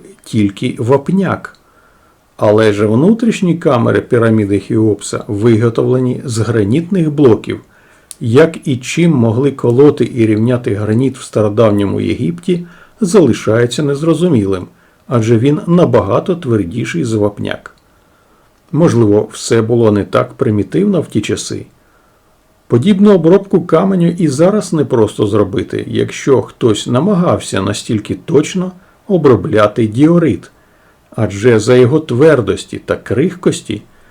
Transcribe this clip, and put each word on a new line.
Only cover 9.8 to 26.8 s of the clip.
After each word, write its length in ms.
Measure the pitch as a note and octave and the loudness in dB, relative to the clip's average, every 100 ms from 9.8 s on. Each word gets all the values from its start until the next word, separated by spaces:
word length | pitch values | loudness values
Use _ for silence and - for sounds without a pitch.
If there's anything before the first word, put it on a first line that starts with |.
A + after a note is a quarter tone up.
| D3 C#3+ A#2 B2 | 4 4 -2 0
і 100 | A2 | 0
рівняти 500 | G#2+ A2+ B2 B2 G#2 | 2 0 -2 -2 -4
граніт 420 | G#2+ A2 C3 B2+ | -2 0 -2 -4
в 60 | |
стародавньому 760 | - - G#2+ G#2 A2+ G2+ G2+ G2+ | -6 -2 0 2 2 2 -2 -2
Єгипті, 680 | G2+ G2 D3 E3+ - F3 F3 - - _ | -4 -4 -4 -6 -4 -4 -6 -18 -20 _
залишається 840 | F#3+ G3+ C#3+ G#2+ - A2+ A#2+ - | 0 4 4 2 -2 0 0 -2
незрозумілим, 840 | D3+ C#3+ E3 D3+ F3+ C3 G2 F#2+ - _ _ _ - | -4 -2 -2 0 2 0 0 -4 -6 _ _ _ -4
адже 300 | B2 G#2+ A#2 | -2 2 2
він 220 | C3 D3+ - | 2 0 0
набагато 680 | F3 D3 A#2 G2 A#2+ E3 E3+ | 2 2 2 0 -2 -2 -6
твердіший 680 | C3 A2+ F2+ A#2 A2+ - | -2 -2 -2 -6 -6 -6
за 140 | A#2+ A2 | -4 -2
вапняк. 560 | G#2 G2+ G2+ - - - _ _ _ _ _ _ _ _ _ | -2 -4 -8 -10 -14 -20 _ _ _ _ _ _ _ _ _
Можливо, 580 | C#3+ E3 A#2 G#2+ G#2 A2 | 0 2 4 4 2 0
все 300 | - - A#2 | -8 -2 0
було 300 | A2 A#2+ A2+ | 2 2 2
не 120 | G#2 | 2
так 300 | F#2+ A#2 - | 0 -2 -4
примітивно 680 | - B2+ G#2 G2 D3 G#3 F#3 | -4 -2 -2 -2 -2 0 0
в 60 | B2+ | -2
ті 140 | - | -4
часи. 440 | G#2 G2 - G#2 - _ _ _ _ _ _ _ _ _ _ | -4 -6 -6 -12 -12 _ _ _ _ _ _ _ _ _ _
Подібну 460 | A#2+ D#3 F#3+ G#3 | 0 2 4 4
обробку 480 | G3 D#3+ G3 G3 F#3+ | 4 4 2 2 -2
каменю 460 | - D#3+ G3 F#3+ E3+ E3+ | 0 0 2 0 0 0
і 100 | E3 | -2
зараз 460 | B2+ E3+ G#3+ - | 2 2 0 -2
непросто 540 | D#3+ B2+ B2 G#2 - G#2+ | -4 0 0 0 0 -2
зробити, 580 | G#2 G2 G2+ F2 - - | 0 0 -4 -6 -8 -6
якщо 540 | A2 A2+ - - B2+ | -4 -4 -4 0 0
хтось 460 | - - B2+ G2+ | 0 -2 -2 -2